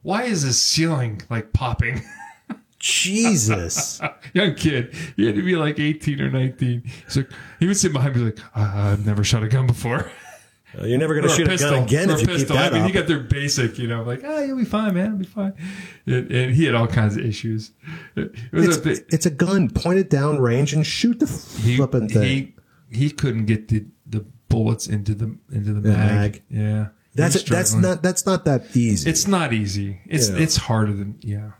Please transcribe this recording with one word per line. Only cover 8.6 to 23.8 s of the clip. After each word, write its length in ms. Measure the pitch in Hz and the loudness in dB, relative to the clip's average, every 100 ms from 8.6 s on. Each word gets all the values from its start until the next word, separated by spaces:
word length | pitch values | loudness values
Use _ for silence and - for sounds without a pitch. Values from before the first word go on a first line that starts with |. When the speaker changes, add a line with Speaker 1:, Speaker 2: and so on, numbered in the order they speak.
| 104 101 101 | -2 0 0
Speaker 1:
I've 120 | 101 107 | 2 0
never 160 | 104 | 0
shot 180 | 98 120 | 0 0
a 60 | 107 | 2
gun 180 | 131 127 | 2 2
before." 440 | 117 120 127 - - | 0 -2 -4 -4 -12
<laughs> 40 | - - _ _ _ - | -20 -20 _ _ _ -8
Speaker 2:
Uh, 40 | |
you're 140 | 107 123 | -2 0
never 160 | 160 151 | 2 2
gonna 100 | 143 | 2
Speaker 1:
Or 40 | |
a 40 | |
Speaker 2:
shoot 140 | 170 165 | 4 2
a 20 | |
Speaker 1:
pistol. 200 | 180 143 | 2 2
Speaker 2:
gun 100 | 135 | 2
again 280 | 113 147 196 | 2 2 2
Speaker 1:
Or 20 | |
Speaker 2:
if 60 | 147 | 2
Speaker 1:
a 20 | |
Speaker 2:
you 60 | 113 | 2
keep 80 | 170 | 0
Speaker 1:
pistol. 180 | 143 | 0
Speaker 2:
that 180 | 135 139 | 2 2
Speaker 1:
I 40 | 117 | 2
mean, 60 | |
he 60 | 95 | 2
Speaker 2:
up. 40 | |
Speaker 1:
got 120 | 98 151 | 2 0
there 100 | 147 | -2
basic, 580 | 117 139 143 139 117 - | -2 -2 0 0 -2 -2
you 120 | 117 | -4
know, 160 | 117 | -4
like, 180 | 117 123 | -4 -6
"Ah, 140 | 277 311 | -6 -4
you'll 180 | 277 262 | -4 -2
be 80 | |
fine, 300 | 226 214 220 | -2 0 0
man. 140 | 180 208 | 0 -2
You'll 100 | 208 | -4
be 60 | |
fine." 280 | 180 214 196 170 180 196 - - - | -6 -6 -6 -6 -12 -12 -16 -12 -2
And, 240 | 127 127 | -2 0
and 240 | 123 127 | -2 2
he 100 | 123 | 2
had 120 | 156 117 | 4 2
all 100 | 113 | 2
kinds 300 | 123 107 104 | 2 2 0
of 80 | |
issues. 480 | 113 101 113 110 - _ 156 160 - | -4 -4 -4 -6 -8 _ -16 -16 -10
It, 160 | - - - | -8 -8 -10
it 160 | - | -6
was 140 | - 170 | 2 2
Speaker 2:
It's, 80 | 160 | 2
Speaker 1:
a 40 | |
bit 240 | 156 - - | 0 -4 -2
Speaker 2:
it's 180 | 160 180 | 0 0
a 40 | |
gun. 380 | 139 175 196 143 | -2 0 2 0
Point 300 | - 170 190 | 0 2 0
it 100 | 190 | 2
down 300 | 143 147 147 | 0 2 2
range 340 | 123 120 143 | 2 2 2
and 140 | 147 160 | 0 -2
shoot 320 | - 240 233 | 0 0 2
the 80 | 311 - - - | -2 -2 -10 -2
Speaker 1:
He, 160 | 110 123 | 2 4
Speaker 2:
flipping 320 | 131 123 107 | 2 2 2
thing. 460 | 107 131 135 135 - _ _ _ | 2 4 0 -4 -16 _ _ _
Speaker 1:
he, 100 | 113 | 0
he 100 | 143 | 0
couldn't 360 | - 135 113 107 | 0 -2 0 0
get 200 | 110 - | 0 2
the, 180 | 107 | -2